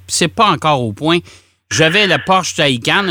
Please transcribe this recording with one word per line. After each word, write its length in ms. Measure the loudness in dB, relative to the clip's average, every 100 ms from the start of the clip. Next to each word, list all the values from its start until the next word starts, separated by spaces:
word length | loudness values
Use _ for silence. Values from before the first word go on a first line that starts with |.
| -6
c'est 200 | -4 -2
pas 180 | 2 0
encore 320 | 2 0 0
au 100 | -2
point. 260 | -4 -2 -2 -2 -18 _ _ _
J'avais 340 | 0 2 2 0
la 120 | 0
Porsche 360 | 2 0 0
Taycan, 500 | -2 0 0 0 0 0